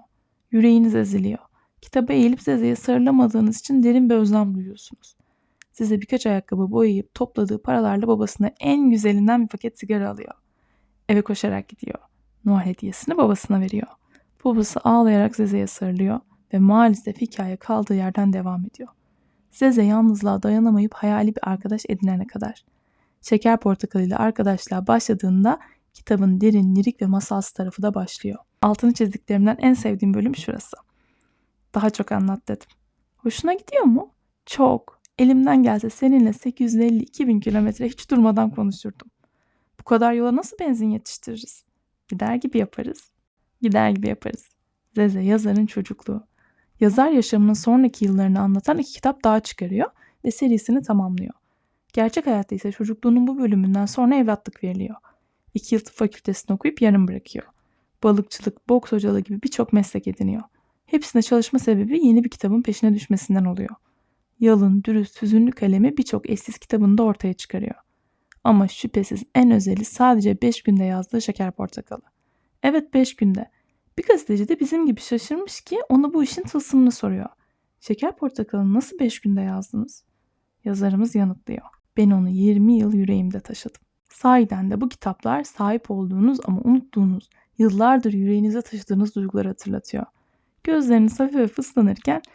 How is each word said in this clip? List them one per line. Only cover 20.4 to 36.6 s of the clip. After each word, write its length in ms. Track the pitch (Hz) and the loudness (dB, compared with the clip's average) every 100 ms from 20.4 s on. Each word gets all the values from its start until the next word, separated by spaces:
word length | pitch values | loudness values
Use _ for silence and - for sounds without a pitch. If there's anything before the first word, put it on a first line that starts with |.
dayanamayıp 500 | 208 220 226 208 214 | 0 2 2 2 0
hayali 420 | - 208 208 214 214 | -2 -2 0 -2 -2
bir 140 | - | -6
arkadaş 320 | 190 202 214 - | -6 -6 -8 -6
edinene 380 | 190 190 180 214 | -4 -2 -4 -6
kadar. 380 | 208 214 - _ _ _ _ _ _ | -8 -10 -12 _ _ _ _ _ _
Şeker 380 | - 214 226 226 | -2 0 2 2
Portakalı 440 | 202 196 - 190 | 0 -2 -4 -2
ile 120 | 180 202 | -2 0
arkadaşlığa 720 | 220 220 196 185 - 185 190 | -2 0 -2 -2 -4 -6 0
başladığında 720 | 226 - 202 185 185 214 320 - _ _ | 0 0 -2 0 2 2 0 -8 _ _
kitabın 480 | _ - 202 190 185 | _ -4 0 2 2
derin, 340 | 214 208 190 190 | 2 4 2 2
lirik 260 | 233 - | 0 -2
ve 40 | 190 | -2
masalsı 480 | 196 - 196 - | -2 -4 -6 -8
tarafı 280 | - 185 - | -8 -10 -4
da 120 | 208 | -4
başlıyor. 460 | 202 185 - 202 202 _ - | -4 -8 -10 -12 -12 _ -2
Altını 320 | 208 214 240 | -2 2 0
çizdiklerimden 640 | 240 208 208 - 202 214 240 | 2 -2 -4 -2 2 2 2
en 140 | 254 | 2
sevdiğim 400 | 254 214 196 196 | 2 -2 -2 0
bölüm 220 | 202 226 269 | 0 -2 -4
şurası. 420 | - - - - _ _ _ _ _ _ _ _ _ 208 | -8 -10 -12 -20 _ _ _ _ _ _ _ _ _ -2
"Daha 140 | 214 | -2
çok 220 | 214 196 | -2 -4
anlat." 360 | 208 196 196 - | -2 -2 -4 -8
dedim. 200 | 208 - _ _ _ _ _ | -12 -12 _ _ _ _ _
"Hoşuna 360 | 226 - 330 | -8 -4 -4
gidiyor 300 | 392 - 571 | -4 -2 2
mu?" 300 | 302 240 403 _ _ _ - | 2 2 -2 _ _ _ -12
"Çok. 560 | - 262 233 - _ _ - | 0 2 2 -6 _ _ 0
Elimden 460 | 254 262 269 269 | 4 4 4 4
gelse 260 | 240 214 226 | 4 0 -4
seninle 440 | - 269 269 220 | -2 2 4 4
sekiz 400 | 208 247 247 | 0 -8 -4